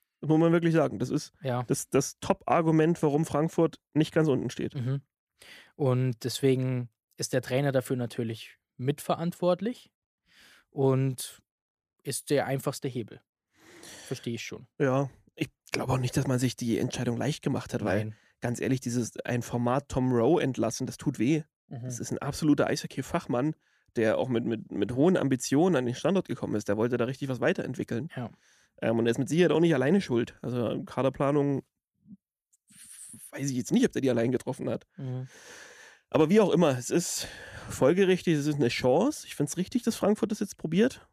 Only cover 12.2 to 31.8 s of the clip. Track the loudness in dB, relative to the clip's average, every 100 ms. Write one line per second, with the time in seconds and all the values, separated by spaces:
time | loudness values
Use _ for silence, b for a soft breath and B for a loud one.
12.2 | 0 0 0 -2 -4 -6 -6 -6 -8 -12
13.2 | _ _ _ B B -20 -20 -20 -12 -10
14.2 | -8 -8 -10 -14 -18 _ 2 2 -2 -6
15.2 | _ -10 -10 _ _ -2 0 0 0 0
16.2 | 2 2 0 -2 -2 0 0 -2 -2 -2
17.2 | -2 -2 -2 -2 -4 -4 0 0 -2 b
18.2 | b b -6 -2 -2 -2 0 -2 -4 -6
19.2 | -4 -4 -2 -2 0 0 -2 -2 2 4
20.2 | 4 4 2 -2 -4 -4 -8 -4 -4 0
21.2 | 0 0 -2 _ _ -14 -12 -10 -8 -6
22.2 | -6 0 2 4 4 0 -4 -10 -4 -6
23.2 | -2 -2 -2 -6 _ _ _ 0 2 2
24.2 | 0 0 -2 -4 -6 -4 -2 2 4 4
25.2 | 2 -2 0 2 4 2 0 -2 0 0
26.2 | -2 -6 -4 -4 -2 0 0 0 -2 -4
27.2 | -6 -2 -2 -2 -4 -8 -6 -6 -6 -10
28.2 | -12 b b b b _ -2 2 2 0
29.2 | 0 2 4 4 4 4 4 2 2 -2
30.2 | -2 -6 -8 -4 -2 -4 -6 -2 -2 0
31.2 | 0 2 2 -2 -6 _